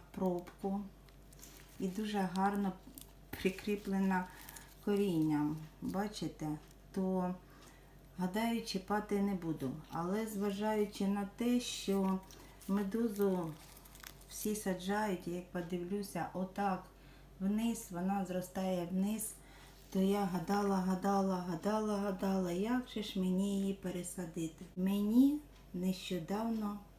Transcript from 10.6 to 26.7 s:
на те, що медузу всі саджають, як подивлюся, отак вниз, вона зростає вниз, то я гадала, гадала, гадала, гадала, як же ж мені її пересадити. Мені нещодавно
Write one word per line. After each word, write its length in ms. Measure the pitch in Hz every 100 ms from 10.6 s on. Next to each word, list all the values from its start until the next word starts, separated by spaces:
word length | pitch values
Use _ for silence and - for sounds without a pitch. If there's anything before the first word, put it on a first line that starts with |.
| 214 214 208 - 196
на 220 | 202 196 -
те, 220 | 240 247
що 600 | 240 - - 196 190 185 - - - - -
медузу 840 | 202 196 226 233 202 196 185 165 151 - - - - - - -
всі 260 | - 214 208
саджають, 720 | 196 175 185 202 214 180 170
як 240 | 175 180
подивлюся, 760 | 180 170 180 175 202 196 175 156
отак 500 | 180 185 - 202 180 - - - - - -
вниз, 480 | 190 214 233 220 -
вона 340 | 175 185 202 185
зростає 640 | 180 180 196 185 185 175
вниз, 420 | 185 196 214 - - - - - - -
то 100 | 190
я 260 | 190 202 190
гадала, 500 | 180 165 202 202 190
гадала, 600 | 185 185 196 196 190 180
гадала, 640 | 180 160 196 214 214 202
гадала, 540 | 202 185 196 190 180
як 380 | 175 220 254 247
же 140 | 220
ж 160 | 208 196
мені 400 | 185 185 202 196
її 140 | 196
пересадити. 920 | 196 180 180 175 - 170 170 160 - 180 -
Мені 640 | 190 202 208 240 277 294 - - -
нещодавно 1040 | 180 185 185 - 180 160 202 233 220 208